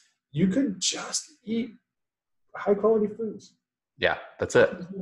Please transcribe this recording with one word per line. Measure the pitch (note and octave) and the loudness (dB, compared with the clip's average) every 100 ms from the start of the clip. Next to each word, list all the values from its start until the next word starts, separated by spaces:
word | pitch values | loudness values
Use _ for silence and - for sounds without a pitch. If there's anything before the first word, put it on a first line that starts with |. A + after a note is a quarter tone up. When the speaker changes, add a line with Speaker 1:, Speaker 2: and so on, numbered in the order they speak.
| _ _ _ | _ _ _
Speaker 1:
you | C#3 F#3 | 0 0
could | A#3 B3 F#3 | 2 -2 -2
just | - - - - - _ | -4 -4 -6 -8 -10 _
eat | - A3+ A3+ - _ _ _ _ _ _ _ - | -6 -4 -4 -10 _ _ _ _ _ _ _ -8
high | G3 | 0
quality | G3+ G#3+ A3 G#3 | 2 4 2 0
foods. | - G#3+ - - _ _ _ _ - | -2 -8 -8 -16 _ _ _ _ -2
Speaker 2:
Yeah, | F2 - - - | 0 0 -8 -8
that's | G2 B2+ | 2 4
it. | G#2+ - - F#3+ | 4 2 -12 -2